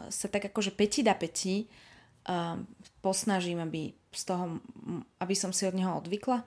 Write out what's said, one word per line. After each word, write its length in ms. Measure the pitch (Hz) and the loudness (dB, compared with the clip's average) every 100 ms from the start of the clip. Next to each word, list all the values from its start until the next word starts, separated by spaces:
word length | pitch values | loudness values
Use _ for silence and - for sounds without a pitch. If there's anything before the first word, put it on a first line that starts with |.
| - | -6
sa 220 | - 196 | -4 -2
tak 200 | 202 202 | -2 -2
akože 240 | 220 202 - | -2 0 2
peti 260 | 208 247 | 2 4
da 140 | 220 190 | 4 4
peti, 500 | 165 - 185 196 226 | 0 -2 0 0 -2
eh, 880 | - - - - _ - 180 170 170 185 - - _ | -10 -20 -20 -20 _ -2 -2 0 -4 -8 -14 -20 _
posnažím, 600 | 190 190 214 190 175 170 | 0 2 4 2 2 -2
aby 320 | 165 160 156 - _ | -2 -4 -4 -8 _
z 100 | - - | -8 -2
toho, 320 | 180 180 160 - - - | -2 -2 -4 -10 -12 -6
m-, 180 | 175 - - | -6 -6 -6
aby 160 | 180 | -2
som 160 | 190 185 | 0 0
si 160 | 190 190 | 0 0
od 80 | |
neho 240 | 190 185 165 | 2 2 0
odvykla 480 | 170 208 254 247 | -2 -4 0 -2